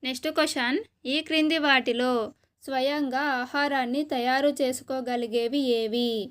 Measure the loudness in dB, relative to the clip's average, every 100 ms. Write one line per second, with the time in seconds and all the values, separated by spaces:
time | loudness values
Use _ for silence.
0 | -6 -4 -4 0 0 0 0 0 -4 _
1 | -4 -4 0 2 2 2 4 4 4 0
2 | 0 0 -2 -8 _ _ -6 -2 0 0
3 | -2 -2 -2 -2 -2 -2 0 0 0 -2
4 | -2 -2 0 2 2 2 -2 -2 -4 -6
5 | -2 -4 -2 -2 0 0 2 2 2 0
6 | 0 0 -4